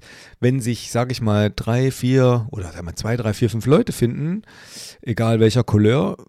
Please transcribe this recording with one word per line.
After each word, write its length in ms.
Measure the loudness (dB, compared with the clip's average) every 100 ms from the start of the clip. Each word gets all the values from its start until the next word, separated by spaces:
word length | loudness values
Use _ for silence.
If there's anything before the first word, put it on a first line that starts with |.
| -14 -20 -20 -4
wenn 200 | 0 0
sich, 300 | -2 -6 -4
sag 200 | -4 -4
ich 100 | -2
mal, 300 | 0 2 0 -2
drei, 360 | -2 0 0
vier 560 | 0 2 4 4 2 -2
oder 220 | -8 -10
sagen 160 | -10 -12
wir 80 | -8
zwei, 200 | -4 -2
drei, 180 | -2
vier, 180 | 0 0
fünf 160 | 0 2
Leute 240 | 2 2
finden, 500 | -2 -2 -2 -6 -6 -10 -20 -20 -20 -20 -12
egal 380 | -8 -2 0 4
welcher 240 | 4 2
Couleur, 540 | 2 4 4 4 0 -6